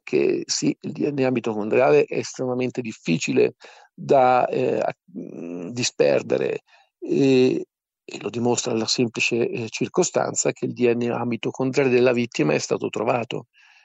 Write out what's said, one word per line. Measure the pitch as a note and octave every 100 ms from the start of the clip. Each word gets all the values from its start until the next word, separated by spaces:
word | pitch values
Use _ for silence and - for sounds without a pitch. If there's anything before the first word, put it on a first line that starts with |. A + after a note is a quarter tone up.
che | - - D3 - -
sì, | - - -
il | -
D | C#3+ D3+
N | C#3+
A | C3
mitocondriale | B2+ A#2 G#2+ G#2 B2 C3+ D3
è | C#3+ -
estremamente | A#2 - C3 B2+ B2+ -
difficile | A2+ A2+ - D#3+ - C3 B2 - - - _
da, | - D3 C#3+ B2+ B2+ B2+
eh, | C3+ B2+ B2
a-, | - - _ -
mm, | - - E2+ F2 F2
disperdere, | A#2+ A#2+ - C#2+ C#2+ - C2 C2 - - _ _ _
e, | F4+ C#3+ C#3 C3 B2+ - - _ _ _
e | - -
lo | G#2
dimostra | A2 A#2+ A#2 -
la | A2+ A2
semplice, | - A#2+ B2 - A#2 A#2
eh, | - A2+
circostanza | - G2 - F3 - C3 - C#3+
che | C3 B2+
il |
D | A#2 A#2+
N | A#2 A#2+
A | B2 A#2+
mitocondriale | A#2 C3 - C3 B2+ C3+
della | A#2+ B2+
vittima | A#2+ A#2+ - D3+
è | C#3+
stato | - A2 A2
trovato. | - A2 B2+ A#2 - - _ _ _